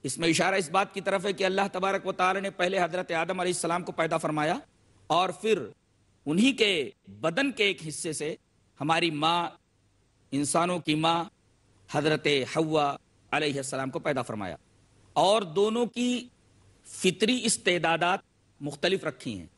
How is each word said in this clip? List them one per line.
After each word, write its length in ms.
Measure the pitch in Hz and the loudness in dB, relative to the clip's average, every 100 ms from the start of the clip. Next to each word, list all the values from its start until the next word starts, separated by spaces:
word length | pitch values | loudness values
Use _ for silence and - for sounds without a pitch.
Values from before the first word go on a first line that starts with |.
اس 160 | 143 - | -6 -2
میں 100 | 170 | 0
اشارہ 260 | 160 175 | 2 2
اس 160 | 196 156 | 2 0
بات 240 | 185 196 | 0 0
کی 60 | 196 | -4
طرف 260 | 190 190 202 | -2 -2 -2
ہے 60 | |
کہ 120 | 185 | -2
اللہ 160 | 190 190 196 | 0 0 -2
تبارک 340 | 185 190 196 185 | -2 -2 -2 -4
و 60 | |
تعالی 280 | 190 185 196 | 0 2 2
نے 100 | 196 | -4
پہلے 300 | 190 180 190 | -2 -2 0
حضرت 300 | 175 175 180 | 0 -2 -4
آدم 280 | 165 165 185 | -2 -2 -2
علیہ 120 | 180 | -2
السلام 300 | 180 170 170 | -2 -2 -2
کو 100 | 180 | -4
پیدا 240 | 180 165 165 | -2 0 0
فرمایا 380 | 160 151 151 214 - _ _ _ _ | -2 0 0 -2 -6 _ _ _ _
اور 220 | 160 185 | 2 2
پھر 380 | - 214 202 110 - _ _ _ _ - | -2 0 0 0 -14 _ _ _ _ -2
انہی 260 | 160 254 | 4 4
کے 380 | 254 214 180 120 - - | 4 2 2 -2 -8 -20
بدن 440 | 101 156 170 277 | -4 -2 0 -2
کے 120 | 226 | 2
ایک 240 | 202 180 160 | 0 0 -8
حصے 240 | 147 170 | -8 -6
سے 240 | 156 151 - _ _ _ _ | -6 -6 -8 _ _ _ _
ہماری 300 | 143 165 170 | 0 2 2
ماں، 400 | 151 160 170 170 - _ _ _ _ _ _ _ | 0 0 0 -2 -8 _ _ _ _ _ _ _
انسانوں 480 | 135 147 170 175 180 | -4 0 2 2 0
کی 160 | - | 0
ماں 300 | 151 160 170 165 _ _ _ _ _ _ | 0 2 0 -2 _ _ _ _ _ _
حضرت 360 | 147 147 151 151 | 0 2 2 2
حوا 680 | 143 120 - 160 156 143 135 _ _ _ | 0 0 -2 0 2 0 -4 _ _ _
علیہ 260 | 147 151 139 | -2 0 -2
السلام 340 | 131 131 135 | -4 -6 -4
کو 80 | 165 | -4
پیدا 240 | 160 131 | -2 -2
فرمایا 340 | 117 110 95 80 _ _ _ _ _ | -2 -6 -6 -10 _ _ _ _ _
اور 300 | - 175 220 | 2 4 4
دونوں 440 | 190 156 208 226 240 | 2 0 2 2 -2
کی 420 | - 247 247 - _ _ _ _ _ | 0 -2 -2 -6 _ _ _ _ _
فطری 560 | - - 185 180 220 254 | -20 0 0 2 2 2
استعدادات 760 | 220 - - 175 160 165 175 190 _ _ _ _ | 0 0 0 0 2 2 2 0 _ _ _ _
مختلف 440 | 143 - 175 190 | -10 -4 -2 0
رکھی 340 | 160 - 135 101 | -4 -8 -10 -10
ہیں۔ 80 | 82 | -12